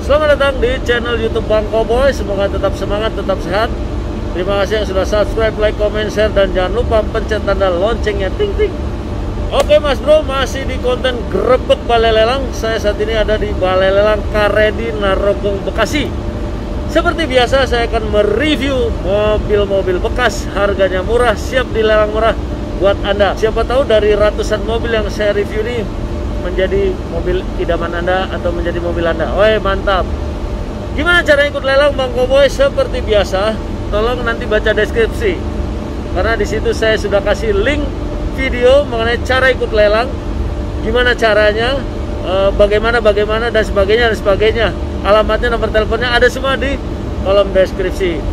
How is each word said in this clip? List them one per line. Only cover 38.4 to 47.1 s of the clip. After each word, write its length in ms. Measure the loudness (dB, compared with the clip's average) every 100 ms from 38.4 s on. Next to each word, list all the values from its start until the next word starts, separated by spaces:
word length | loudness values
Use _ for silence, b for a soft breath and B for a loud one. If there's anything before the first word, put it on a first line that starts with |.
| -2 2 6 6
mengenai 400 | 4 -2 -2 -2
cara 320 | 0 2 2 2
ikut 160 | 0
lelang, 400 | 2 4 4 0 -4 -6 -4 -4 -4 -4 -4
gimana 320 | -2 2 2 2
caranya, 640 | 4 4 4 2 0 -2 -4 -6 -6 -6 -2
eh, 240 | 2 2 4
bagaimana, 400 | 4 4 2 2
bagaimana, 480 | 2 2 0 0 0
dan 160 | 0
sebagainya, 480 | 0 0 2 4 2
dan 60 | 2
sebagainya. 480 | 0 2 2 2 0 -2 -6 -4 2
Alamatnya, 480 | 4 4 2 0 0
nomor 160 | 0
teleponnya 400 | 0 0 0 0
ada 160 | 2 2
semua 320 | 2 -2 -2
di 160 | -2 -4 -6 -6 -6